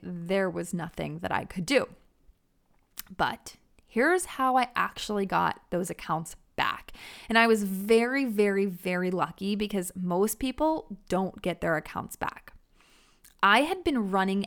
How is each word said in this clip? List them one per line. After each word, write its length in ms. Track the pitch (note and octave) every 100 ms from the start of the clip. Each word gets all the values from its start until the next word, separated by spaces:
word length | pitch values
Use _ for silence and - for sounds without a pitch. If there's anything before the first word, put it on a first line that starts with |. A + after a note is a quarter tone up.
there 440 | F3 F3 E3+ G3 F#3+
was 240 | E3+ E3+
nothing 460 | F3 E3 - D3+ D#3
that 140 | F#3
I 140 | - -
could 200 | - D#3+
do. 220 | C4 - - _ _ _ _ _ _ _ _ _ - - F#3+
But 400 | D#3 A#3 - - _ _ _
here's 360 | A3 C#4+ F#4 -
how 300 | - C4 B3+
I 120 | B3 -
actually 500 | F#3 - - G#3 G3
got 340 | E3+ E3+ - _
those 200 | F3 F3+
accounts 460 | - - D#3+ E3 - _ -
back. 360 | - - - - - - -
And 100 | A3+
I 80 | A#3
was 160 | A3
very, 640 | G3+ F#3+ G3+ A3+ A#3+ C4+
very, 400 | C4 G#3 G#3 G3
very 460 | G3+ F3 F#3 F3+ F3+
lucky 440 | F3+ D#3+ - G3
because 380 | G#3 G#3 G3+ F3+
most 440 | - F3+ F3 G#3+ -
people 600 | C4 B3+ D#4 D#4+ - G3 -
don't 340 | F3+ F#3+ -
get 180 | F#3 E3
their 160 | E3+ D#3
accounts 400 | - - - -
back. 380 | - - - - _ _ _ _ _ _ - _
I 180 | G3 A3
had 240 | D4+ F#4+
been 260 | E4+ C4 G3+
running 360 | F#3+ F#3+ G3